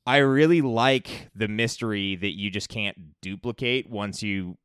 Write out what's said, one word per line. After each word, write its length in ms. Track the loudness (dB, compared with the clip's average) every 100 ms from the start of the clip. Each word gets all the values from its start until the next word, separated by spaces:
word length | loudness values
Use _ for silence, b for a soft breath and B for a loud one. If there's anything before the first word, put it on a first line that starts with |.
| 2
I 120 | 4
really 440 | 6 6 6 6
like 680 | 4 2 2 2 -2 -12 -14
the 140 | -4 -2
mystery 680 | 0 -2 -2 -4 -2 -2 -2
that 220 | -4 -4
you 140 | -6
just 180 | -6 -6
can't 500 | -6 -6 -8 -16 _
duplicate 680 | -12 -8 -8 -4 -2 -2 -2
once 320 | -6 -6 -6
you 360 | -4 -4 -6 -10